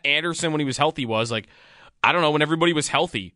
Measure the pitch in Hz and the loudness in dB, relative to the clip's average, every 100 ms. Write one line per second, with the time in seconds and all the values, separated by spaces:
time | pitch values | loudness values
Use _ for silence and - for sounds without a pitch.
0 | 143 147 170 160 165 151 139 127 151 160 | 0 -2 -2 -4 -2 -2 -2 0 -2 -2
1 | 120 110 113 113 - _ - - - _ | -2 -2 -2 -4 -8 _ -20 -20 -20 _
2 | 120 170 156 151 151 165 175 156 - 139 | 2 4 2 2 2 2 2 2 0 0
3 | 170 113 90 | -2 -4 -10